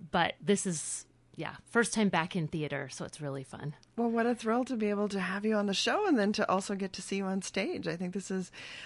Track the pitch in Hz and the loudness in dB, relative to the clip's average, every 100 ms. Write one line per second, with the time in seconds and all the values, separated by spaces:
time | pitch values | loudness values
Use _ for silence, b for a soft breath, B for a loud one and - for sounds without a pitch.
0 | 165 180 165 - 151 202 190 160 - - | -2 2 2 0 2 2 2 -2 -4 -8
1 | - _ _ - 151 - - 233 220 220 | -12 _ _ -10 -8 -10 0 2 4 4
2 | 202 175 165 190 151 160 147 139 135 - | 4 4 0 -2 -2 -2 -2 -2 -6 -8
3 | 170 - 147 135 131 - 151 - _ - | -10 -6 -6 -6 -8 -10 -10 -10 _ -2
4 | 233 226 233 220 226 240 254 240 208 202 | 0 2 2 2 2 0 0 0 0 2
5 | 208 196 185 196 214 214 202 196 233 311 | 0 0 -2 0 2 2 2 2 2 2
6 | 415 254 202 208 - 185 196 196 190 - | 4 4 4 2 2 2 0 -4 -4 -6
7 | - 196 190 196 - 196 262 359 170 170 | -4 -2 0 -2 -2 -2 -2 -2 -4 -4
8 | 180 196 - 190 180 B B B | -4 -4 -2 -4 -4 B B B